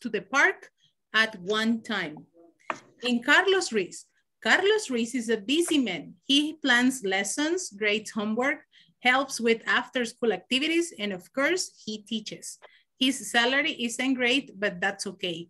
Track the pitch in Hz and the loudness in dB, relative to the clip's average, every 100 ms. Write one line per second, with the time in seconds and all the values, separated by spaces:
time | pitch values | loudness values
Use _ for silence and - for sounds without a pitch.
0 | 240 202 196 269 339 - - _ _ _ | -6 -6 -2 2 2 2 -10 _ _ _
1 | _ 220 220 214 180 214 220 226 220 202 | _ 0 0 -2 -2 0 2 0 -2 -4
2 | 165 151 - _ - _ - - - _ | -4 -10 -18 _ -20 _ -12 -12 -16 _
3 | 247 240 294 311 381 381 349 220 175 - | -2 0 4 6 6 2 2 -2 -2 -8
4 | - _ _ _ 226 294 392 427 - 240 | -20 _ _ _ 2 4 4 2 0 -2
5 | 226 254 220 220 196 302 339 302 226 170 | -2 -2 -2 -2 0 0 2 2 2 -4
6 | - - - 277 302 302 277 240 254 262 | -10 -10 0 2 2 -2 2 4 4 0
7 | 196 190 208 - 311 359 - 202 208 214 | -2 -2 -2 -2 0 -2 -4 -4 0 0
8 | 214 220 214 220 269 302 - _ _ _ | -2 -4 -2 -2 -2 -4 -10 _ _ _
9 | 240 262 277 - 233 226 - 214 254 262 | 2 2 0 -2 0 0 0 -2 0 -4
10 | 226 - 233 185 - 254 320 330 339 - | -4 -2 -2 -2 -2 0 2 0 -2 -4
11 | 208 185 - - 285 359 - - - 214 | -6 -6 -8 -2 0 0 -4 -10 -10 -10
12 | - 220 220 165 - - - _ _ _ | -6 -8 -6 -12 -14 -16 -20 _ _ _
13 | 262 262 208 240 240 277 302 - 233 226 | 0 0 -2 0 2 2 0 -2 -4 -2
14 | 262 254 240 269 - 190 202 180 196 196 | -2 0 0 0 -2 -4 -4 -2 -4 -4
15 | 202 175 180 165 | -8 -6 -6 -6